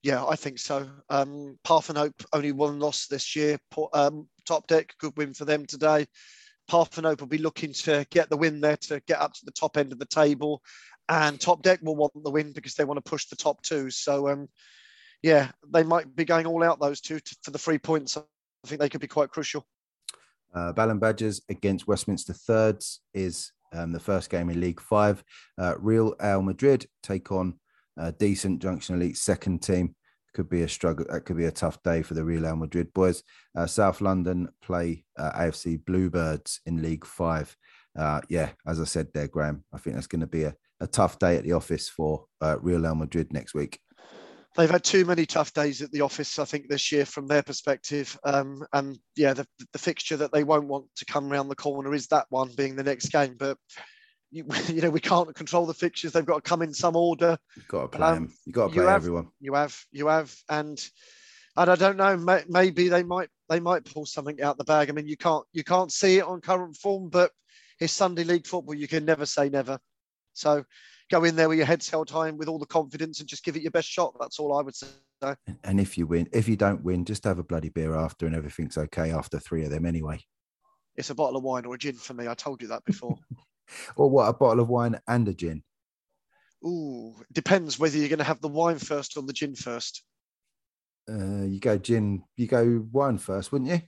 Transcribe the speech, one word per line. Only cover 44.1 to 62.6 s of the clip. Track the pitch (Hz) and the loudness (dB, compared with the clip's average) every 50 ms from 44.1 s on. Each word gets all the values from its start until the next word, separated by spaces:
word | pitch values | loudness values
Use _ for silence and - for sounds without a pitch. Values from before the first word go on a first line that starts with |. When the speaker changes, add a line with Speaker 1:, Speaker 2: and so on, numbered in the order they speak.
| - - - - - - _ _ _ - | -20 -20 -20 -20 -20 -20 _ _ _ 4
Speaker 1:
They've | 170 156 | 4 6
had | 170 175 - | 4 2 2
too | - - 196 185 | 4 4 4 6
many | 175 180 165 160 | 6 4 0 0
tough | - - 165 151 - _ | 0 2 0 0 0 _
days | 156 147 147 135 127 | 0 0 0 -2 -4
at | 147 135 139 | -10 -8 -2
the | 147 | -2
office, | 147 135 - - 147 - - - | -2 -2 -2 -6 -8 -6 -4 -6
I | 147 | -6
think, | - - 147 139 127 | -4 -4 -8 -4 -4
this | 147 139 - - | -4 -2 -2 0
year | 156 147 143 | 2 0 0
from | - - - 139 135 | 0 -4 -12 -4 2
their | 147 147 135 | 2 2 2
perspective. | - 135 - - 151 139 123 - - 147 147 139 - - - - | 0 -8 -6 -2 -2 -2 -2 -2 -6 -6 -6 -6 -6 -10 -6 -2
Um, | 143 139 139 135 135 139 135 151 - - | 0 0 0 0 -2 -8 -14 -12 -2 -2
and | 143 139 139 135 - _ _ _ | -2 -2 -2 -10 -14 _ _ _
yeah, | - 151 139 | 2 4 4
the, | 135 123 139 _ _ _ 127 _ | 4 0 -6 _ _ _ -20 _
the | - 143 | -12 -6
fixture | - 180 165 - - - 160 139 | -4 -4 -4 -4 -4 -4 -2 -2
that | 151 139 - | -2 0 2
they | 147 147 | 2 4
won't | 143 156 147 147 139 | 4 4 2 2 0
want | 139 139 131 _ _ - | -6 -8 -8 _ _ -14
to | - | -12
come | - - 151 139 139 | -4 -4 -4 -2 -2
round | 143 143 139 139 | -2 -2 -2 -4
the | 139 | -6
corner | - - 147 139 139 135 139 147 | -6 -4 -4 -4 -4 -4 -4 -4
is | 147 120 - | -4 0 2
that | 156 147 120 _ | 2 2 2 _
one | 127 131 131 127 120 120 | -2 -2 -2 -2 -2 -4
being | 139 135 135 | -4 -4 -2
the | 135 135 | -4 -2
next | 139 139 120 - - | -2 -2 -2 -4 0
game. | - 151 143 131 123 120 | 2 2 2 2 -2 -6
But | 139 139 135 _ _ _ - - - - _ _ _ _ _ _ _ _ | -6 -6 -6 _ _ _ -20 -20 -20 -20 _ _ _ _ _ _ _ _
you, | - 160 156 - 131 - | -14 -14 -8 -4 -4 -4
<laughs> | - - | -2 -2
you | 165 165 | 0 2
know, | 165 170 | 2 2
we | 151 170 | 2 2
can't | - - 185 175 175 156 - | 2 4 4 4 4 2 -4
control | - 165 - 170 175 170 | -14 -10 0 0 2 2
the | 160 165 | 2 -2
fixtures. | - - 170 - - - 165 | -2 -2 -2 -2 -4 -8 0
They've | 139 170 156 | 0 0 2
got | 135 170 151 - | 2 0 0 2
to | - | 0
come | 175 165 | 0 0
in | 165 160 147 | 0 -2 -2
some | - - 175 165 | 0 0 2 4
order. | 170 170 170 165 - 170 170 165 151 _ _ _ | 4 4 2 2 4 2 2 2 2 _ _ _
Speaker 2:
You've | - - - | -20 -14 -6
got | - 90 65 - | -4 -4 -4 -4
to | - - | -2 2
play | - 160 | 4 4
Speaker 1:
Um, | - | 4
Speaker 2:
'em. | 80 80 - - _ _ | 2 -2 -8 -10 _ _
You've | - - | -6 0
got | 120 110 95 | 0 0 2
to | 80 | 2
Speaker 1:
you | 87 | 4
Speaker 2:
play | 180 185 | 4 6
Speaker 1:
have, | 190 196 | 4 4
Speaker 2:
everyone. | - 87 85 85 85 - _ _ | 2 0 -4 -4 -4 -6 _ _
Speaker 1:
you | 139 139 135 | -8 -2 0
have, | 143 147 143 - - - _ | 0 0 -2 -4 -16 -20 _
you | _ 143 147 151 | _ -4 0 2
have, | 156 160 156 127 - - _ - | 2 2 0 -2 -12 -20 _ -4
and, | 151 151 151 151 147 135 - - _ _ _ - - _ - - - - _ _ _ - | -4 -4 -4 -6 -10 -12 -12 -14 _ _ _ -20 -20 _ -20 -20 -20 -20 _ _ _ 2
and | 175 175 | 6 6
I | 180 | 6
don't | 170 185 196 196 190 | 6 6 2 4 6
know. | 196 196 196 175 | 4 4 4 4
May-, | 170 180 185 180 147 170 | 2 2 2 2 2 2
maybe | 175 180 | 4 4